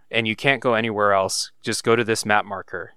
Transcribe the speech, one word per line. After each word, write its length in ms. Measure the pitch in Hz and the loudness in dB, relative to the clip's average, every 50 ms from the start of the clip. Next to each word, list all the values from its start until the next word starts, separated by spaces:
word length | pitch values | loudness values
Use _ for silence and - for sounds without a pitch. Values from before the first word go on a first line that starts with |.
| _ _ | _ _
and 160 | - 113 113 | -4 -2 -2
you 80 | 110 110 | -2 -4
can't 280 | - - 139 139 117 | 0 0 0 0 2
go 100 | - 131 | 0 0
anywhere 400 | 117 110 113 117 104 104 104 101 | 0 0 0 -2 0 2 2 4
else, 400 | 98 98 95 95 - - - - - _ | 4 4 2 0 -2 -6 -8 -8 -12 _
just 240 | - 120 107 - - | -6 -6 -6 -2 0
go 100 | 117 113 | 2 2
to 80 | 117 | 2
this 220 | 117 107 110 - - | 2 0 -2 -2 0
map 220 | 107 104 104 90 | 2 2 2 0
marker." 480 | 101 98 92 90 - - 87 82 - - | -2 -8 -12 -10 -10 -12 -12 -12 -14 -18